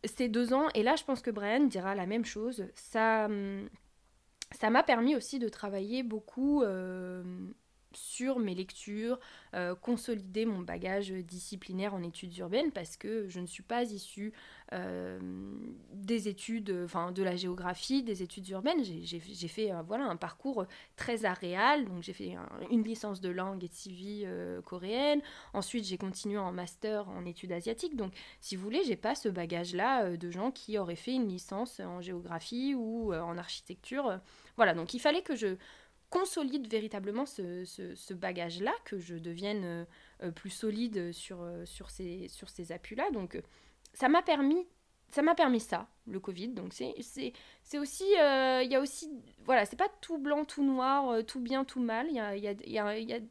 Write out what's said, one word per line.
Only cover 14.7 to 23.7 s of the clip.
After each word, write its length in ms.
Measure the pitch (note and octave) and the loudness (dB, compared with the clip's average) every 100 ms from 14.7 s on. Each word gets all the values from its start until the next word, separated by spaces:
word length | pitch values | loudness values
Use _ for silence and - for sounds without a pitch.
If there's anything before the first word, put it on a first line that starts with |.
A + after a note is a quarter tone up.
euh, 460 | F#3 F#3 - - F#2 - - - - - - - | -8 -4 -4 -6 -6 -8 -8 -8 -10 -12 -14 -14
des 340 | G3+ G3 A#3 G#3 | -12 -2 0 0
études, 560 | F#3+ - A3+ G3+ F3+ F3 | -6 -6 -6 -2 -4 -2
enfin, 260 | F3+ F3 | -2 -2
de 120 | F3+ | 0
la 120 | F#3 F3+ | 0 0
géographie, 680 | F3+ F3+ F3+ F3+ - C4+ | -2 -2 -4 -4 0 2
des 180 | A#3 F#3+ | 2 -4
études 260 | F3 - F#3 | -4 -8 -8
urbaines. 340 | F#3+ B3+ E4+ | -2 2 2
J'ai, 200 | G#3+ E3 | 0 -4
j'ai, 160 | E3+ E3+ | -6 -8
j'ai 280 | F3 F#3+ E3+ | -10 -8 -6
fait, 240 | - G#3+ | -2 -2
euh, 100 | F3 | -2
voilà, 240 | E3 A3+ C4+ | -2 -2 -2
un 100 | E3+ | -2
parcours 500 | F3 - C4+ A#3+ F#3 - - - | -6 -6 -4 -2 -4 -8 -20 -8
très 300 | - A3+ G#3+ | -4 0 0
aréal. 600 | F#3 F3+ F3+ A#3 D4+ A3 | 0 -2 2 4 4 2
Donc, 180 | F3+ | -4
j'ai 100 | E3+ | -8
fait 220 | F3+ F#3+ F3+ | -8 -8 -8
un, 120 | - - - | -10 -10 2
une 140 | A#3 | 4
licence 360 | G#3+ A3+ G#3 F#3+ | 4 -2 -4 -4
de 100 | F#3+ | -2
langue 340 | F3+ F#3 F#3+ | -2 -2 -4
et 40 | |
de 60 | F3 | -8